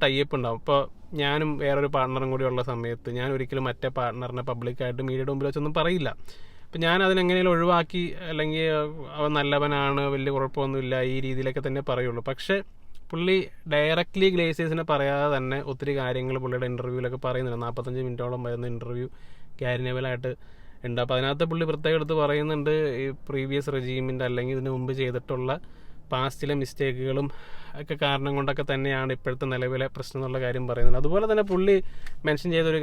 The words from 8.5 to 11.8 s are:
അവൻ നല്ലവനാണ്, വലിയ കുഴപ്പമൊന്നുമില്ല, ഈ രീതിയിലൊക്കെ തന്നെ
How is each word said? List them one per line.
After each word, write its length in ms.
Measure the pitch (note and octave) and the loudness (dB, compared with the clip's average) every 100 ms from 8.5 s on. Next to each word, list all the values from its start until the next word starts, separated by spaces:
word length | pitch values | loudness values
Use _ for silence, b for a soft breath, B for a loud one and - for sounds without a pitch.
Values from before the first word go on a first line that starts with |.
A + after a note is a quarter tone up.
| D#3 D#3+ D#3 D3+ D#3 C3 D3 | 0 2 0 -2 -6 -8 -2
അവൻ 140 | D3+ D3+ | 0 2
നല്ലവനാണ്, 640 | C#3+ C#3+ D3 C#3+ C#3 C#3 C#3 | 2 2 4 2 2 2 2
വലിയ 180 | C#3 C3+ C#3 | 0 0 0
കുഴപ്പമൊന്നുമില്ല, 600 | C3 C#3+ C3+ C3+ B2+ C3 B2+ | 0 0 -2 -2 0 0 0
ഈ 20 | C3 C3 | 0 0
രീതിയിലൊക്കെ 360 | C3 C3 C3+ C#3 | 0 0 -2 -2
തന്നെ 160 | C3+ | -2